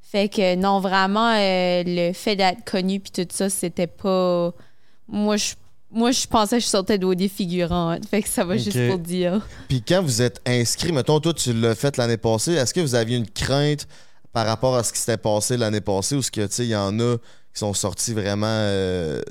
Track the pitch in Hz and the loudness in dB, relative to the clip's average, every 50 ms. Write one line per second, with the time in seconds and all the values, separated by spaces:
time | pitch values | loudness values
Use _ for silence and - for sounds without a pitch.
0 | - - - 202 202 208 - 220 190 180 180 180 190 196 196 196 185 196 185 196 | -14 -2 0 0 0 0 2 2 2 2 2 2 2 2 2 2 2 2 2 2
1 | 190 190 202 214 226 233 226 214 202 190 185 185 180 180 180 180 175 175 175 175 | 2 2 2 2 2 4 4 2 2 2 2 2 2 2 2 0 0 0 0 0
2 | 175 170 185 - - 226 208 190 196 185 180 - - - - 190 180 190 196 196 | 0 0 -2 -2 -2 -2 0 2 2 0 0 -2 -8 -4 -2 0 0 0 -2 -2
3 | - - - - 180 170 - - 190 196 - - - 175 - - 180 170 - - | -6 -6 -6 -6 -6 -6 -4 -4 -2 -2 -2 -2 -4 -4 -2 -2 -4 -4 -4 -4
4 | - 196 190 185 185 180 175 175 170 170 175 - - - - - - - - - | -2 0 2 2 2 2 2 2 0 -2 -4 -8 -20 -20 -20 -20 -20 -20 -20 -20
5 | - - 208 208 208 208 208 208 - - - - - - - - - - 196 226 | -14 -6 -2 0 2 2 2 0 0 -4 -6 -10 -18 -20 -20 -20 -20 -6 -2 2
6 | 233 240 269 - - - - 233 208 202 240 240 214 - - 202 190 202 214 202 | 2 2 2 0 0 2 4 4 4 4 2 0 2 2 0 0 2 2 2 2
7 | 180 185 185 175 190 202 - - 202 170 175 180 175 160 175 175 170 165 170 - | 2 0 2 2 0 -2 0 -2 -4 -2 0 0 0 0 0 0 0 0 -2 -4
8 | 214 - - 202 202 - - - 196 170 185 - - 208 196 123 123 120 190 180 | -4 -2 -2 -2 0 0 -2 -2 0 0 0 -2 -2 0 0 2 2 2 2 0
9 | 165 170 175 180 175 175 180 220 - - - - - - 135 127 107 - 175 190 | -2 -2 -2 0 0 2 0 0 -2 -6 -14 -16 -4 -2 -2 -2 2 2 2 2
10 | 190 143 117 107 123 120 - - - 123 123 123 120 113 - - - 170 170 131 | 4 2 2 2 2 0 0 -2 -2 0 2 2 2 0 -2 -2 -2 0 0 0
11 | 117 - 151 151 - 165 160 - - 127 117 113 117 117 113 - - 143 135 131 | 2 2 2 2 2 0 -2 0 -2 0 0 2 2 2 2 2 0 -2 0 2
12 | 120 117 117 104 - 113 113 110 - 160 175 156 127 - - 185 170 135 120 120 | 0 0 0 0 2 0 2 2 0 0 2 2 0 0 0 0 0 2 2 0
13 | 113 110 123 123 113 - - - - - 131 143 147 147 151 147 - - - - | 0 0 -2 -2 -4 -4 -6 -6 -2 0 2 2 2 0 0 -2 -6 -14 -16 -20
14 | - - - - - - - 117 110 107 110 107 - 131 127 120 113 - - - | -20 -20 -20 -20 -20 -4 -2 0 0 0 0 0 2 2 2 2 0 -2 -4 -4
15 | - - 113 - - 113 104 107 104 - 123 120 113 107 107 107 - 110 98 95 | -2 -2 -2 0 0 0 0 0 0 0 0 0 0 0 0 -2 -2 0 -2 0
16 | 95 - 139 143 123 - - 110 104 98 - - 123 117 110 104 98 98 101 113 | 0 0 -2 -2 -2 -2 -4 -4 -4 -4 -2 -4 -2 0 0 0 0 0 0 0
17 | 117 120 120 113 - - - - - - - - 107 104 98 - - 98 90 - | 0 0 0 -2 -4 -12 -20 -20 -20 -14 -8 -4 -4 -2 -2 -2 -4 -4 -4 -4
18 | - 117 113 107 95 101 101 104 107 110 110 110 107 101 98 98 95 92 90 90 | -6 -4 -2 -2 -2 -2 0 0 0 0 0 0 0 0 0 0 0 0 -2 -2
19 | 85 78 71 57 - - | -2 -2 -4 -4 -6 -8